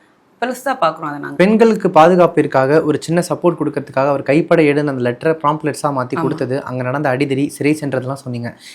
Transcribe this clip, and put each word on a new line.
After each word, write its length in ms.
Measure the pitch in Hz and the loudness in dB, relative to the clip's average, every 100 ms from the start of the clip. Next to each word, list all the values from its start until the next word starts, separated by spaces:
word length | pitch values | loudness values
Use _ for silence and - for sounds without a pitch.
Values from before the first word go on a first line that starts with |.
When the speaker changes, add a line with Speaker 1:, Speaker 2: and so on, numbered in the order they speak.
| _ _ _ - | _ _ _ -8
Speaker 1:
பெருசா 260 | 240 240 277 | -8 -6 -6
பாக்குறோம் 440 | 262 165 160 156 | -2 -2 -2 -8
அதை 80 | 147 | -10
நாங்க. 180 | 143 143 | -6 2
Speaker 2:
பெண்களுக்கு 540 | 185 214 233 214 185 | 4 6 4 2 2
பாதுகாப்பிற்காக 960 | 156 160 180 170 - 147 139 135 156 | 6 6 6 4 2 0 2 2 2
ஒரு 180 | 156 139 | 2 -2
சின்ன 200 | - 170 175 | -2 -2 -2
சப்போர்ட் 280 | 143 175 156 | -2 -2 0
கொடுக்கறதுக்காக 480 | 151 147 131 - 135 | -4 -6 -6 -2 0
அவர் 140 | 139 | 0
கைப்பட 400 | 135 143 170 170 | 0 0 2 4
எழுதின 280 | 156 143 147 | 4 2 0
அந்த 200 | 135 123 | -2 -2
லெட்டரை 240 | 123 160 | -2 -2
பாம்ப்ளெட்ஸா 560 | 160 147 156 151 135 151 | -2 -2 -2 -4 -4 -4
மாத்தி 260 | 139 127 170 | -4 -4 -4
Speaker 1:
ஆமா. 60 | |
Speaker 2:
கொடுத்தது, 420 | 160 156 127 135 | -4 -4 -4 -4
அங்க 180 | - 127 | -6 -6
நடந்த 340 | 123 139 147 127 | -4 -2 -2 0
அடிதடி, 300 | 139 135 143 | -2 -2 -4
சிறை 320 | - 135 151 | -2 -2 -2
சென்றதெல்லாம் 320 | 143 131 123 | -2 -4 -6
சொன்னீங்க. 440 | 139 - 120 120 - - | -8 -10 -8 -10 -12 -20